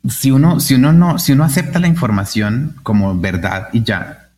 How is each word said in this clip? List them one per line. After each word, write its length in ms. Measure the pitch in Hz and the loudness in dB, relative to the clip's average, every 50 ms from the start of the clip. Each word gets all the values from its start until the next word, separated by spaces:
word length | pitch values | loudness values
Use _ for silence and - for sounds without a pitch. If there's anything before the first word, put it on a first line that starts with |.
| - | -6
si 220 | 127 - - - 135 | -6 -6 -2 0 2
uno, 300 | 131 135 156 170 175 135 | 2 4 4 4 2 0
si 160 | - - 135 | 0 2 2
uno 180 | 127 131 147 165 | 4 4 6 6
no, 240 | 170 175 175 160 | 4 4 4 0
si 140 | - - - | -2 0 2
uno 120 | 139 135 151 | 2 2 2
acepta 360 | - - 185 - - - - | 2 0 -2 -4 -2 -2 0
la 80 | 180 | 0
información 880 | 170 165 - 127 110 104 98 95 - - 107 107 104 107 123 151 151 - - - | 2 0 0 0 -2 0 -2 -2 -4 -4 -4 -2 -2 -2 -4 -4 -6 -10 -10 -4
como 340 | - 107 104 98 98 95 92 | 0 0 0 0 0 -2 -2
verdad 500 | 85 95 92 87 85 92 92 95 95 - - | -4 -4 -4 -4 -4 -4 -6 -6 -8 -4 -4
y 100 | 117 113 | -2 -2
ya 460 | 113 101 87 82 - - _ _ _ _ | -2 -4 -6 -6 -10 -16 _ _ _ _